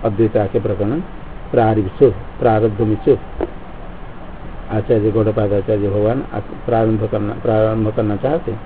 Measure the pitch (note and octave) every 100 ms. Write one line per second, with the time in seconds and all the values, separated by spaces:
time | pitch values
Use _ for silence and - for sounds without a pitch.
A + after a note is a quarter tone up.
0 | A#2+ G2+ A2 G#2+ G2+ A#2 G2+ G2 G2+ D3+
1 | G3 - - - - A#2+ A2 A2 F#2 -
2 | C3+ - - - B2 A2 A2 G#2+ A2 G#2
3 | - C3+ - - - - - - - -
4 | - - - - - - - G#2+ G#2 A2+
5 | G#2+ G#2+ G#2+ G#2+ G#2 G2+ F#2+ G#2+ G2+ G2+
6 | G#2+ B2+ B2 G#2+ - - - A2+ A2 A2
7 | A2 G#2+ G#2 G#2+ A#2 A2 A2 A2 G#2+ G#2+
8 | G#2+ G2+ C3 D#3+ - G#2